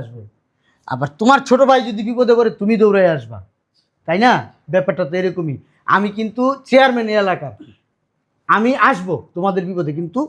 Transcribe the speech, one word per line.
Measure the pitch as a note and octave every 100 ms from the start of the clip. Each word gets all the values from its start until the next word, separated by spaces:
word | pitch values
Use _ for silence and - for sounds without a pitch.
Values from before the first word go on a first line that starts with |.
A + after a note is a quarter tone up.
আসবে, | A#2 A#2 G#2+ _ _ _ _ _ -
আবার | B2 C3+ -
তোমার | A3 C#4 C4+
ছোট | A#3+ C4
ভাই | C4 A#3+
যদি | G#3 A3
বিপদে | A#3+ A#3 A#3
পড়ে | A3+
তুমি | A3 G#3 A3+
দৌড়ায় | G#3 G3 F3+ D#3
আসবা, | A2+ A2 F#2 _ _ _ _ _ -
তাই | F3
না? | B3 F#3 A#2 _ -
ব্যাপারটা | F3+ F#3 F#3
তো | E3+ F3+
এরকমই। | F#3 F3 D#3+ A#2+ - _ -
আমি | F#3+ G3+ G3+
কিন্তু | A3 G#3+ B3+ C4 -
চেয়ারম্যান | B3+ C4 A#3+ A3+
এই | G#3+
এলাকার, | G3 F3 C#3+ G#2+ - _ _ _ _ _ _ _ -
আমি | F#3 A3+ B3+ G#3+
আসবো | G3+ F#3 D#3 -
তোমাদের | F3 F#3+ F#3 F3+
বিপদে, | F3+ D#3
কিন্তু | D3+ E3+ A#3+